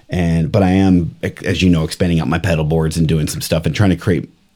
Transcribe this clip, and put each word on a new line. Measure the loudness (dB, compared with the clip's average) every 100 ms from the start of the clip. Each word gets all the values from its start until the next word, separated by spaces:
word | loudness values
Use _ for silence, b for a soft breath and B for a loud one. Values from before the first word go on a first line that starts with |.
| B
And, | -4 0 0 0
but | 2
I | 2
am, | 4 4 2 0 -6 -10 -6
as | -4 0
you | 2
know, | 2
expanding | 0 -2 0 0
out | 0
my | -2
pedal | -2 -2
boards | 0 0 0 0
and | 0
doing | 0 -2
some | -6
stuff | -4 -2 -2
and |
trying | 0 2
to | 2
create | 0 -2 -4 _ _